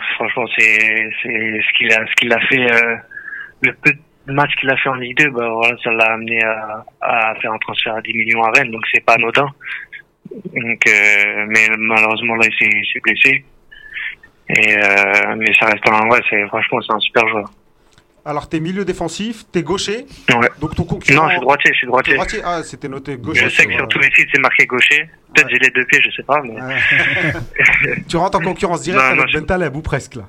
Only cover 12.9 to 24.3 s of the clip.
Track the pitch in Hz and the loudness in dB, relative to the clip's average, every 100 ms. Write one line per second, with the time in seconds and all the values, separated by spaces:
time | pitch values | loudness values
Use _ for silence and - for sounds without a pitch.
12.9 | 123 - 104 135 135 - _ _ - - | -2 -2 2 2 2 -4 _ _ -20 -16
13.9 | - - - - _ - - 107 104 101 | -12 -10 -12 -20 _ -4 0 2 4 4
14.9 | 98 98 101 104 110 110 98 110 104 113 | 4 4 4 2 0 2 4 4 2 2
15.9 | 107 110 120 - 107 101 113 110 131 - | 4 4 2 2 0 -2 -2 -2 -4 -2
16.9 | 110 - 120 113 110 101 - _ _ _ | -2 0 0 0 -2 -6 -14 _ _ _
17.9 | _ _ _ 151 147 - 160 165 190 180 | _ _ _ -8 -8 -4 -4 -2 -2 -4
18.9 | 175 165 - 214 233 - 180 151 190 202 | -4 -6 -6 -8 -8 -6 -4 -2 -4 -2
19.9 | 220 277 - - 127 120 - 156 - 170 | -6 -8 -6 0 2 2 0 -6 -4 -4
20.9 | - - 143 156 - 127 143 147 139 127 | -2 2 4 4 2 2 2 2 0 0
21.9 | 127 131 139 185 214 175 170 156 135 139 | 0 2 0 -2 -4 -4 -6 -8 -10 -10
22.9 | 139 139 131 117 160 - - 160 - 135 | -10 -10 -10 -4 -2 0 2 0 0 -4
23.9 | - 143 - 143 | 0 2 4 2